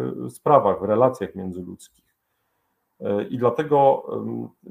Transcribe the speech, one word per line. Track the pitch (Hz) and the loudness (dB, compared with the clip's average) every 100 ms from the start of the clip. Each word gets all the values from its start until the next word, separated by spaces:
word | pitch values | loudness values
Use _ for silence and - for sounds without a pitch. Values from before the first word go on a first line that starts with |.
| 127 - 123 | -6 -8 -12
e, | |
sprawach, | - 156 143 98 90 | -6 2 4 4 0
w | |
relacjach | 98 107 127 127 98 | 0 2 2 2 -8
międzyludzkich. | 95 92 90 90 92 - _ _ _ _ _ _ _ _ _ _ _ | -8 -10 -10 -12 -16 -20 _ _ _ _ _ _ _ _ _ _ _
E, | 107 101 | -4 -4
i | - 127 | -4 0
dlatego, | 120 - 147 147 139 131 - | 0 0 2 4 6 4 -2
em, | 113 110 117 117 _ - | -8 -8 -8 -10 _ -20